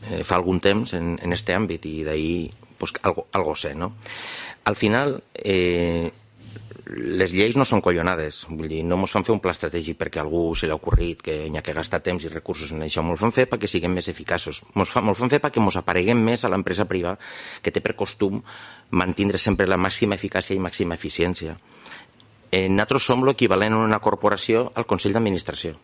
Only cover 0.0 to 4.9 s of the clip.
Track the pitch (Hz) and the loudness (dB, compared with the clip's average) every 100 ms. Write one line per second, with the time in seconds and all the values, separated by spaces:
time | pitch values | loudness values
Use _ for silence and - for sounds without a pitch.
0 | 107 85 78 90 90 92 98 101 113 90 | -6 -6 0 0 2 2 4 2 0 -2
1 | 85 82 87 87 - 90 104 82 78 78 | -2 -4 -4 -4 -2 0 0 -4 -6 -6
2 | 76 78 78 87 82 - - - - - | -4 -2 0 -2 -4 -10 -20 -8 -8 -2
3 | - 87 - 98 80 76 76 71 101 110 | -2 -2 -4 -2 -2 -2 -6 -4 -6 -8
4 | - - - - - - - - 104 | -14 -12 -12 -12 -12 -4 -2 2 2